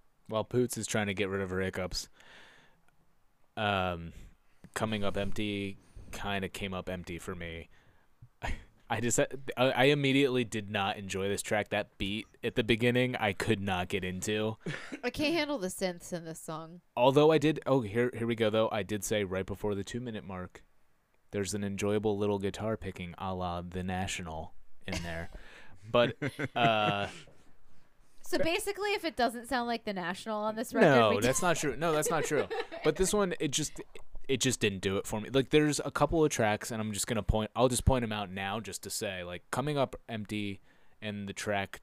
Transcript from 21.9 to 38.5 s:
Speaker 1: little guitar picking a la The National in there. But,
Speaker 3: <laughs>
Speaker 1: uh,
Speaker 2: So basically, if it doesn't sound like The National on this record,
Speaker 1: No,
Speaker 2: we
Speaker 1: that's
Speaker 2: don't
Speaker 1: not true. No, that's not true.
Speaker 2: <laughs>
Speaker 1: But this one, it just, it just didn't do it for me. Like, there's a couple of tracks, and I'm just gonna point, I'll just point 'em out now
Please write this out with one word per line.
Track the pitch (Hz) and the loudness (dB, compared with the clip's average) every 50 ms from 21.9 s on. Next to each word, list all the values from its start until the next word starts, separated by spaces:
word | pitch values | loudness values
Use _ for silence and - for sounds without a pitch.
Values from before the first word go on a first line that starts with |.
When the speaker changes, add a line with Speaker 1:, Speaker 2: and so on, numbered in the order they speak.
| 104 107 104 110 104 98 | 2 2 2 2 2 2
Speaker 1:
little | 104 104 104 98 | 2 2 2 0
guitar | 98 98 92 - 107 107 110 | 0 -4 -4 -4 -4 -4 -4
picking | - - 95 92 - 90 87 82 - | -4 -6 -10 -8 -8 -10 -10 -8 -8
a | 95 95 92 | -6 -6 -4
la | 90 90 90 87 87 | -4 -4 -4 -4 -6
The | 87 87 87 92 | -8 -6 -8 -6
National | 90 92 92 92 92 87 - - 90 82 80 80 78 - - - - - - - - | -4 -2 -2 -2 -2 -4 -4 -6 -6 -8 -8 -8 -8 -8 -10 -12 -10 -10 -10 -8 -6
in | - 90 87 | -6 -6 -4
there. | 85 87 82 82 - - - - - - - - - - - - 101 107 | -4 -6 -6 -6 -6 -8 -10 -12 -16 -16 -18 -16 -16 -14 -14 -14 -8 2
But, | 117 120 120 - - - 151 - - | 4 4 4 4 2 -4 -6 -6 -4
Speaker 3:
<laughs> | - 147 - - | -4 -8 -4 2
Speaker 1:
uh, | 123 120 117 110 107 104 104 101 101 101 98 - - - - - - - - - - - - - - - - _ _ - - - - | 4 4 4 6 6 4 4 2 2 -2 -4 -6 -14 -18 -20 -20 -20 -20 -20 -18 -16 -14 -12 -12 -14 -14 -16 _ _ -20 -20 -16 -10
Speaker 2:
So | - - 359 - | -4 -2 0 2
basically, | - 330 339 403 - 403 403 - 415 415 | 2 2 2 0 -2 -4 -4 -2 -2 -2
if | 403 392 - | -2 0 -2
it | 330 - | -4 0
doesn't | - 240 269 226 240 262 240 | 0 0 0 0 -4 -6 -4
sound | 269 240 240 | -2 -2 0
like | 240 233 226 - | -2 -4 -4 -4
The | 220 202 | -6 -6
National | 185 175 170 185 - - 226 214 208 | -4 -4 -4 -6 -6 -6 -6 -4 -2
on | 208 220 220 | -2 -2 -2
this | 220 254 - - | -4 -6 -2 4
record, | - 220 160 135 | 6 8 8 8
Speaker 1:
No, | 123 113 107 98 | 8 8 6 6
Speaker 2:
we | 101 | 4
Speaker 1:
that's | 110 123 131 - | 4 2 2 4
Speaker 2:
don't | 185 175 | 4 2
Speaker 1:
not | 160 | 2
true. | - - 143 117 | 2 0 -2 -2
No, | 131 160 175 | 0 0 2
that's | 156 151 151 160 | 2 2 2 2
not | 165 156 - | 0 0 0
true. | - 151 131 104 - | 0 0 0 0 0
Speaker 2:
<laughs> | 453 - - - 330 - - | -4 -6 -6 -8 -10 0 0
Speaker 1:
But | 151 151 | 0 2
this | - 190 185 - | 2 0 2 4
one, | 208 202 180 170 - | 2 2 2 0 -2
it | 156 147 | -2 -2
just, | 131 - 151 - - - - - - - - - - - - - | 0 -2 -4 -4 -6 -12 -14 -14 -12 -10 -10 -8 -6 -4 0 0
it | 135 117 | 0 2
just | - 131 120 - | 4 2 2 2
didn't | - 104 98 92 | 2 0 0 0
do | - 95 95 101 | 0 0 0 0
it | - | -2
for | - 113 107 | -2 -4 -4
me. | 104 - | -4 0
Like, | 120 135 131 - | 0 0 2 4
there's | 151 151 151 151 143 - - | 4 4 6 4 2 0 -2
a | 139 | -4
couple | - - 147 147 175 165 | 2 2 2 4 4 4
of | 156 147 | 4 4
tracks, | - - 117 107 107 104 - - | 4 2 2 2 2 0 -2 -6
and | 120 110 | -4 -4
I'm | 107 110 | -4 -2
just | 104 95 - | -2 -2 -2
gonna | - 120 107 | -2 -2 0
point, | 98 - 107 110 107 - - | 2 2 2 2 0 -2 2
I'll | 113 123 131 | 4 4 4
just | 123 113 - | 4 4 4
point | - 135 127 117 | 4 4 4 2
'em | 107 | -2
out | 107 104 104 90 | -4 -4 -6 -6
now | 92 98 98 98 | -6 -4 -4 -2